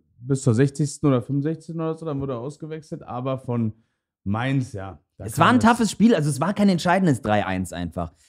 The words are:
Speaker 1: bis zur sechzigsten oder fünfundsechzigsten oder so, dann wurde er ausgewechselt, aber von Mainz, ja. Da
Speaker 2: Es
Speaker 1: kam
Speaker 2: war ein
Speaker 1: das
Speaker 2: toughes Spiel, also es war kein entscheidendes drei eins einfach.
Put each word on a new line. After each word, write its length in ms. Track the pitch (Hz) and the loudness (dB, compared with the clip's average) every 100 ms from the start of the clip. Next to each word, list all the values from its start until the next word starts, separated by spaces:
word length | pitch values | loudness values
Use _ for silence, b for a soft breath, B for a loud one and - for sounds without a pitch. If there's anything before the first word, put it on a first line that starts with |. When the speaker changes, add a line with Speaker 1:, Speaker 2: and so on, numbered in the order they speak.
| _ _ | _ _
Speaker 1:
bis 240 | 123 139 | -4 0
zur 100 | 135 | 2
sechzigsten 560 | 110 143 - 147 - 147 | 4 2 0 -4 -2 0
oder 140 | 127 | 0
fünfundsechzigsten 580 | 117 143 143 160 - 165 | 0 -4 -4 -6 -10 -6
oder 160 | 160 160 | -6 -6
so, 80 | |
dann 160 | 160 139 | -6 -6
wurde 140 | 139 | -6
er 40 | 123 | -8
ausgewechselt, 640 | 127 147 156 160 - 170 | -10 -12 -14 -14 -12 -14
aber 360 | - 117 131 131 | -10 -8 -6 -6
von 340 | - 120 113 107 _ _ _ _ | -4 -2 -2 -6 _ _ _ _
Mainz, 500 | 98 104 127 139 113 | -6 -2 0 -2 -2
ja. 240 | 101 95 85 _ - | -8 -12 -16 _ -14
Da 80 | |
Speaker 2:
Es 120 | 107 113 | -10 2
Speaker 1:
kam 40 | 170 | 4
Speaker 2:
war 60 | |
ein 40 | 247 | 6
Speaker 1:
das 120 | 220 233 | 4 4
Speaker 2:
toughes 120 | 220 | 0
Spiel, 240 | - 220 | 4 4
also 140 | 196 147 | 4 2
es 100 | 127 | 0
war 140 | 165 | -2
kein 160 | 208 202 | 2 2
entscheidendes 540 | 175 180 180 185 123 | 2 2 2 4 2
drei 240 | 107 104 92 | 2 0 0
eins 260 | 95 90 | -4 -4
einfach. 400 | 85 87 90 82 - | -6 -8 -6 -8 -10